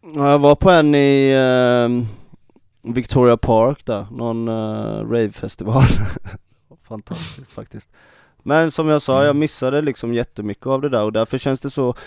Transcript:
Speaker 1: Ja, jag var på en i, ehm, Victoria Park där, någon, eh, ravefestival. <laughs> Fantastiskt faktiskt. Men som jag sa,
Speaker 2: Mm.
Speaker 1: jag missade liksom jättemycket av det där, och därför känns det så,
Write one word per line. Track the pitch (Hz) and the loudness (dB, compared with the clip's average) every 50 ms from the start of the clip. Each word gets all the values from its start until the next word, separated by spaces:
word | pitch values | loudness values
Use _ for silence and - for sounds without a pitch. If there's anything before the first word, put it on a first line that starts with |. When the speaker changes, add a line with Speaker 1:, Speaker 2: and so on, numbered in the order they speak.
| _ - 156 | _ -10 -6
Speaker 1:
Ja, | 147 143 143 | -2 2 2
jag | 143 147 | 4 6
var | 143 143 147 | 6 6 4
på | - - 190 | 6 4 4
en | 180 165 151 147 147 | 4 6 4 4 4
i, | 143 139 139 139 139 139 135 135 | 4 4 4 4 4 4 2 2
ehm, | 135 131 127 127 127 127 123 123 123 120 120 120 123 120 107 104 - - _ - _ _ _ _ _ _ _ _ _ _ - 117 | 2 2 2 2 2 2 2 2 2 0 0 -2 -4 -4 -6 -10 -16 -20 _ -20 _ _ _ _ _ _ _ _ _ _ -6 -6
Victoria | 127 123 - - 131 123 120 117 | -6 -6 0 2 4 4 4 4
Park | 113 - - 117 110 113 127 147 - - | 2 2 0 2 4 2 2 0 -4 -6
där, | - 113 101 98 104 | -6 -6 -6 -8 -10
någon, | 120 127 117 117 113 117 117 113 | -10 -8 -6 -6 -4 -4 -4 -4
eh, | 113 110 110 107 107 110 107 110 107 107 110 110 | -4 -4 -6 -6 -6 -8 -8 -8 -8 -8 -6 -2
ravefestival. | 113 117 113 104 - - - - - - 87 104 113 131 127 120 - - 101 92 - - - 98 | 0 0 0 -2 -4 -10 -12 -12 -12 -10 -6 -2 2 4 4 4 4 2 0 -2 -4 -8 -12 -14
<laughs> | - - _ _ _ _ _ _ 143 _ _ _ | -16 -16 _ _ _ _ _ _ -20 _ _ _
Fantastiskt | 113 107 - - 175 165 165 - - - 131 _ | -16 -16 -14 -14 -14 -14 -12 -16 -16 -20 -20 _
faktiskt. | - - - _ - 107 - _ _ _ _ _ _ _ _ _ _ _ | -18 -18 -18 _ -20 -20 -20 _ _ _ _ _ _ _ _ _ _ _
Men | _ 131 143 160 165 160 | _ 0 2 2 2 0
som | - - 160 156 | -2 -2 0 0
jag | 151 147 | 0 0
sa, | - - 131 | 0 0 2
Speaker 2:
Mm. | 135 143 | 2 2
Speaker 1:
jag | 147 143 | 2 2
missade | 143 156 147 - - 131 127 135 147 | 0 -2 -4 -4 -4 -4 -2 -2 -2
liksom | 156 147 131 - - 117 120 | -2 -4 -6 -6 -6 -6 -4
jättemycket | 117 120 - _ - 104 104 101 _ - | -4 -6 -6 _ -10 -8 -8 -10 _ -4
av | 127 135 135 | -4 -4 -2
det | 139 147 | -2 -2
där, | 127 113 | -2 -2
och | 107 107 | -2 -2
därför | 107 110 113 - - 127 | -2 -2 -4 -2 -4 -6
känns | - 143 135 131 | -4 -4 -4 -4
det | - 143 | -6 -10
så, | - - 131 123 120 - - | -6 -4 -4 -4 -4 -6 -14